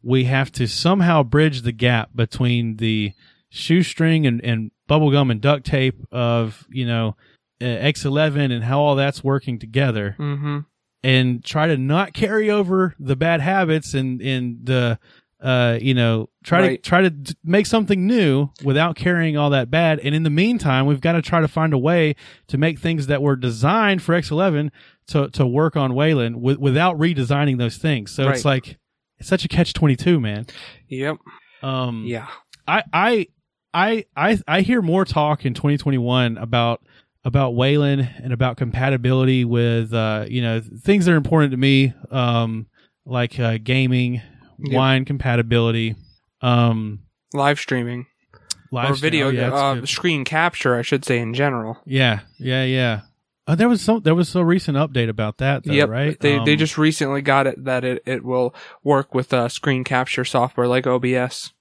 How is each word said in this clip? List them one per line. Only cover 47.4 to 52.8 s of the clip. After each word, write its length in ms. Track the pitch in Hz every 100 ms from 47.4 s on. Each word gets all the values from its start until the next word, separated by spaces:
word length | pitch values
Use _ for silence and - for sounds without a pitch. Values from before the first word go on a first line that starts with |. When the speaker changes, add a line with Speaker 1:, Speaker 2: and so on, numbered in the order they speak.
| 143 143
Speaker 2:
streaming. 480 | - 127 120 123 127 _ _ - _ - _
Speaker 1:
live 180 | 127 127
Speaker 2:
Or 40 |
Speaker 1:
stream- 160 | 135 151
Speaker 2:
video, 160 | 156 135
Speaker 1:
oh, 20 |
yeah, 200 | 123 123
that's 120 | 139
Speaker 2:
uh, 120 | 139
Speaker 1:
good. 140 | 127 135
Speaker 2:
screen 340 | - 180 151
capture, 520 | 127 156 170 - 135
I 60 | 120
should 240 | - 139
say, 140 | - 120
in 140 | 113
general. 420 | 123 143 123 110 113
Speaker 1:
Yeah, 360 | - 135 127 104 - _
yeah, 240 | 127 131
yeah. 380 | 131 131